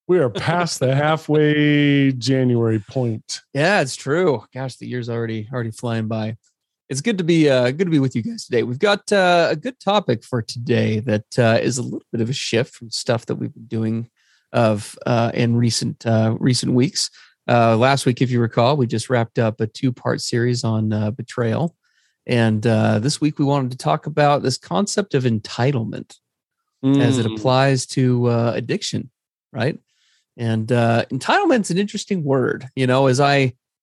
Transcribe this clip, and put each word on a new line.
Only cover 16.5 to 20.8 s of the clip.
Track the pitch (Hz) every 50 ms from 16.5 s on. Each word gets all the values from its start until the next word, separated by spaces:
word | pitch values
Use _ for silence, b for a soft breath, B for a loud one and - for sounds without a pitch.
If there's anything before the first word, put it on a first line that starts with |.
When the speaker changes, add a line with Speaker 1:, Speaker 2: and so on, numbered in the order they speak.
| 123 - - -
Speaker 2:
weeks. | - 123 131 185 - - - b b b b b b b _ -
Uh, | 123 120 117 113 113 110
last | 123 135 139 135 -
week, | 135 120 -
if | 135 123
you | 123 120
recall, | 117 113 - 123 117 127 151
we | 147 123
just | 117 135 113 - -
wrapped | 127 120 113 - - 127
up | 117 110 107 -
a | 113
two-part | 107 - - - 131 120 - - 123 123 -
series | - - 127 120 117 123 120 120 -
on, | 113 110 110